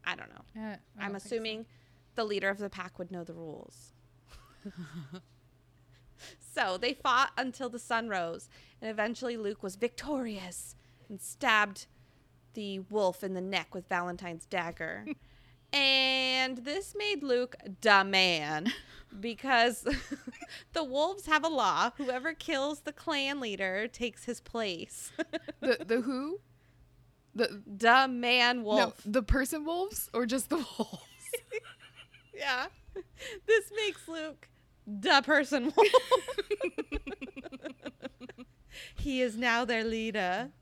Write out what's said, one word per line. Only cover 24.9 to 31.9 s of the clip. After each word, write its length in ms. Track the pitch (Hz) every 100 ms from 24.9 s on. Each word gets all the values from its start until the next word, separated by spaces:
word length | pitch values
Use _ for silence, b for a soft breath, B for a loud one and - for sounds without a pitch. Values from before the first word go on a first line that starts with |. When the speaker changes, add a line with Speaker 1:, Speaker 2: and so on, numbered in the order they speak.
| - - - 330 311
Speaker 1:
<laughs> 240 | - -
Speaker 3:
The, 180 | 277 240
the 180 | 180 233
who? 380 | 240 254 285 392 _ b b b _ _ _ _ _
The 280 | 202 233 208 -
Speaker 1:
The 400 | 196 226 254 269
man 520 | 247 240 247 240 247
Speaker 3:
No, 60 |
Speaker 1:
wolf. 360 | 214 214 - - 208
Speaker 3:
the 160 | 240
person 420 | 208 269 269 311
wolves 460 | 302 349 381 440 -
or 140 | 226 240
just 240 | 262 -
the 60 | 330
<laughs> 220 | 247 -
wolves? 520 | 226 - - - - 480 - 453
Speaker 1:
<laughs> 720 | 480 - -